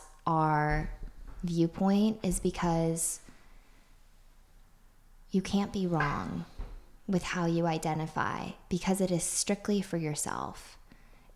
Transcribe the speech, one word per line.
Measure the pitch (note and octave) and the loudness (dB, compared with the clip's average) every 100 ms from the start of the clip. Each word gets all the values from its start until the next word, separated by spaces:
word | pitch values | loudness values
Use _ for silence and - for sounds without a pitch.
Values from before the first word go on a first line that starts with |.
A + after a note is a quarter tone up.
| - - - | -6 -6 0
our | D#3+ D#3 D3+ D3+ D3+ D#3 - - - - - | 4 4 4 2 0 -2 -6 -10 -12 -16 -8
viewpoint | F3 E3+ E3+ - F#3+ G3 A3 G#3+ | -2 2 2 4 4 4 4 2
is | F#3 F3 | -2 0
because | F3+ - F3 E3 E3 E3 - - - - - - - - - - - - - - - - - - - - - - - | 0 0 2 2 2 0 -2 -4 -12 -20 -20 -20 -20 -20 -20 -20 -20 -20 -20 -20 -20 -20 -20 -20 -20 -20 -20 -20 -2
you | G3 | -2
can't | F#3 G3+ G3+ | 0 0 0
be | G3+ F3+ | 0 0
wrong | E3 D3 - F#2 F3 E3+ - - - - - - | 2 2 0 -4 -6 -8 -10 -10 -10 -16 -14 0
with | F3+ | 0
how | - F3+ E3+ | 0 -2 0
you | E3+ E3+ | 2 2
identify | D#3+ D#3+ D#3 D#3+ - - - - - - | 0 -2 -2 -2 -2 -2 -4 -8 -10 -4
because | F3+ F#3+ F#3+ | -2 2 2
it | F3+ | 2
is | F3 | 2
strictly | - - - G3+ - G#3 | 0 -2 0 -2 0 0
for | F#3 E3+ | 0 -2
yourself. | D#3 D3+ - B1 C2+ - - - - - - - - | -2 -2 -4 -4 -6 -10 -18 -20 -20 -20 -20 -20 -10